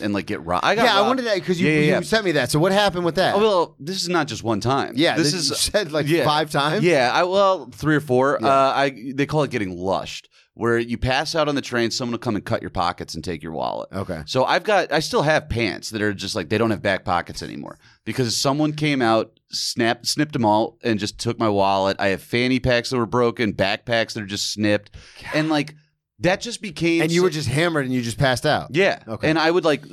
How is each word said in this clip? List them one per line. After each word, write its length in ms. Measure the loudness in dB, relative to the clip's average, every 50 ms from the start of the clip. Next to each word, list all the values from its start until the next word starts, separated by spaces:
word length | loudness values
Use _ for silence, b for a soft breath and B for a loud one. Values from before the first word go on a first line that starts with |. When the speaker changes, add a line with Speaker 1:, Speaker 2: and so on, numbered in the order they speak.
Speaker 1:
and, 120 | -4 -4 -2
like, 120 | -2 -4
get 180 | -4 -6 -6 -4
ro-, 160 | -2 -2 0
I 120 | 0 0 2
got 100 | 2 2
Speaker 2:
Yeah, 80 | 4 4
I 40 | 4
Speaker 1:
robbed. 100 | 2 2
Speaker 2:
wanted 160 | 0 0 -2
that 180 | -2 -2 -2 -2
'cause 160 | -2 -2 0
you, 80 | 2 2
Speaker 1:
Yeah, 60 | 2
yeah, 40 | 4
Speaker 2:
you 60 | 4 2
Speaker 1:
yeah. 100 | 2 0
Speaker 2:
sent 240 | 0 0 0 0 2
me 60 | 0 0
that. 160 | 0 0 0
So 60 | 2 2
what 120 | 2 2
happened 340 | 4 4 2 2 2 0 -2
with 100 | 0 0
that? 200 | 2 2 2 2
Speaker 1:
Oh, 40 | 2
well, 360 | 2 4 4 2 0 0 -4 -10
this 220 | -10 -8 -6 -6
is 80 | -4 -2
not 180 | 0 0 0 -2
just 160 | -4 -6 -4
one 160 | -2 -2 0
time. 320 | 0 0 0 0 -2 -2 -2
Speaker 2:
Yeah, 200 | 0 0 2 2
Speaker 1:
This 160 | 2 0 0
Speaker 2:
this 20 | 0
Speaker 1:
is 140 | -2 -2 -2
Speaker 2:
you 40 | -2
said, 360 | -2 -2 0 0 0 -2 0
like, 160 | -2 -2 0 2
Speaker 1:
yeah. 180 | 2 2 4
Speaker 2:
five 260 | 2 2 2 0 0
times? 320 | 0 0 0 0 0 2 2
Speaker 1:
Yeah, 280 | 4 4 4 4 2 2
I, 100 | 2 2
well, 460 | 2 2 4 4 4 2 0 -4 -10
three 240 | -12 -4 0 2 2
or 60 | 2
four. 380 | 2 2 2 4 4 4 2 2
Speaker 2:
Yeah. 60 | 2 2
Speaker 1:
Uh, 260 | 4 4 4 4 2
I, 360 | 2 0 0 -2 -6 -10 -6 -4
they 100 | -2 -2 0
call 160 | 0 0 0
it 80 | 0
getting 240 | -2 -4 -4 -4 -4 -4
lushed, 500 | -2 0 0 -2 -2 -6 -10 -14 -16 b b b b b _
where 240 | -4 0 0 2 0
you 200 | 0 -2 -4 -2
pass 360 | 0 0 0 0 0 0 0
out 140 | 0 0 0
on 80 | 0
the 60 | -2
train, 280 | -4 -2 -2 0 0 0
someone 220 | -2 -2 -4 -4
will 80 | -4 -4
come 160 | -4 -2 -4
and 80 | -2 -2
cut 180 | -2 -4 -4
your 80 | -4 -4
pockets 460 | -4 -2 -2 -2 -2 -4 -8 -10 -10
and 80 | -8 -8
take 180 | -6 -8 -8
your 120 | -8 -8 -8
wallet. 340 | -6 -6 -4 -6 -6 -8 -8 -8
Speaker 2:
Okay. 280 | -8 -8 -6 -8 -8 -8
Speaker 1:
So 180 | -4 -2 0 2
I've 220 | 2 0 0 0
got, 260 | 2 2 2 2 2
I 80 | 0 -2
still 220 | -2 0 0 0
have 260 | 2 2 2 0 0 -2
pants 400 | -2 -2 -2 -2 -2 -6 -8 -8
that 100 | -4 -2
are 120 | 0 -2 -2
just, 220 | -2 -6 -6 -4
like, 140 | -4 -2 0
they 80 | 0 0
don't 140 | 2 0
have 100 | 0 0 0
back 220 | 0 -2 -2 0
pockets 360 | 0 0 0 -2 -4 -8 -12
anymore 380 | -10 -10 -10 -10 -12 -14 -16 b b b b b _
because 320 | -6 -2 -2 -2 0 0
someone 380 | 0 0 0 0 2 0 0 0
came 280 | -2 -2 -2 0 2
out, 380 | 2 4 4 2 2 -2 _ _ _ _
snapped, 560 | -8 -6 -6 -4 -2 0 0 0 0 -2 -2 -4
snipped 260 | -2 -2 -2 -2 0
them 100 | 0 2
all, 340 | 4 4 4 2 0 -4 _ -2
and 160 | -2 -2 0
just 180 | -2 -4 -6 -4
took 220 | -4 -4 -2 0
my 80 | 0 2
wallet. 480 | 4 4 4 4 4 2 2 2 0 0
I 80 | 0 0
have 120 | 0 -2
fanny 380 | -4 -4 -2 0 2 2 2 2
packs 300 | 2 2 2 0 0 0
that 80 | -2 -2
were 80 | -2
broken, 480 | 0 2 2 2 2 2 0 -2 -2 0
backpacks 580 | 0 0 0 0 -2 _ -2 0 0 0 -2 -4
that 100 | -8 -8
are 20 | -6
just 240 | -6 -6 -4 -4
snipped, 400 | -4 -2 0 2 0 0 -2 -6 B B B B B B
Speaker 2:
God. 100 | B B -2
Speaker 1:
and, 140 | -2 0 0
like, 240 | 0 0 -2 -2 b b b b b _ _ _ _ -2
that 220 | 0 0 0 0
just 200 | -2 -8 -10 -10
became 400 | -10 -12 -6 -2 0 2 2 2
Speaker 2:
And 100 | 2 2 4
you 60 | 4
Speaker 1:
so 20 | 2
Speaker 2:
were 60 | 2
just 180 | 2 -2 -2 -2
hammered 380 | 0 0 2 2 0 0 -2
and 80 | 0 -2
you 80 | -2
just 160 | -2 -2 -2 0
passed 280 | 2 2 2 2 2
out? 300 | 2 2 0 0 -2 0
Speaker 1:
Yeah. 240 | 0 2 2 0 -2 -6 -10
Speaker 2:
Okay. 220 | -8 -2 0 0
Speaker 1:
And 100 | 2 2
I 100 | 2 2
would, 140 | 2 2 2
like, 220 | 2 2 0 -2 -6